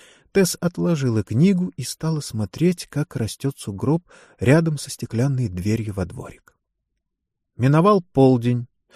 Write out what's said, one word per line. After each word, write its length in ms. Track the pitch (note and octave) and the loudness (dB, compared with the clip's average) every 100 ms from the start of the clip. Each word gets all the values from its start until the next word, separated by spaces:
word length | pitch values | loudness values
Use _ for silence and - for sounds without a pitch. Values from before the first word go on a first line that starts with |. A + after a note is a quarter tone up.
| - _ _ | -20 _ _
Тесс 260 | G3 F#3 - | 0 0 0
отложила 640 | F3 E3+ F3 D#3+ C3 A2 | -4 -2 -2 0 0 0
книгу 480 | - A2 F#3 F#3 F3+ - | 0 2 4 2 -2 -6
и 60 | |
стала 380 | B2 - D#3+ D#3 | -12 -6 -4 -4
смотреть, 680 | - A2 G#2 - E3+ F3 - | -6 -6 -6 0 0 0 -6
как 300 | C#3+ D3+ - | -6 -6 -4
растет 420 | A2 - C#3 - | -6 -4 -6 -6
сугроб 460 | - G2 C3 E3 - - - - | -10 -6 -2 -2 -4 -20 -20 -4
рядом 400 | - D3+ D#3+ D3 | 2 4 2 -4
со 100 | - | -8
стеклянной 600 | - - A2 C#3 C3 A#2 | -12 -6 -2 -2 0 -4
дверью 460 | F2+ G2+ A2+ G#2+ | -4 -2 -2 -2
во 100 | G2 | -6
дворик. 500 | F2 C3 - - _ _ _ _ _ _ _ _ _ _ _ - | -6 -8 -16 -18 _ _ _ _ _ _ _ _ _ _ _ -2
Миновал 440 | B2+ D3+ G3 G3+ | 2 4 4 2
полдень, 680 | - C3+ C3+ B2+ A#2+ A#2+ A#2+ _ _ | 0 4 4 4 2 -2 -4 _ _